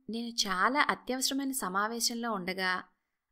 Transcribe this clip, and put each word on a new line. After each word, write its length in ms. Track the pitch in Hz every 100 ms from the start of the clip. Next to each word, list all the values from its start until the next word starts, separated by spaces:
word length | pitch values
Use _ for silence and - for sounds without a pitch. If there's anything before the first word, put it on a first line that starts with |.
| -
నేను 180 | 226 233
చాలా 520 | 233 202 180 214 294
అత్యవసరమైన 720 | - 196 - 262 254 269 269
సమావేశంలో 800 | 262 185 196 214 233 233 233 233
ఉండగా 520 | 202 175 190 185 185 - _ _ _ _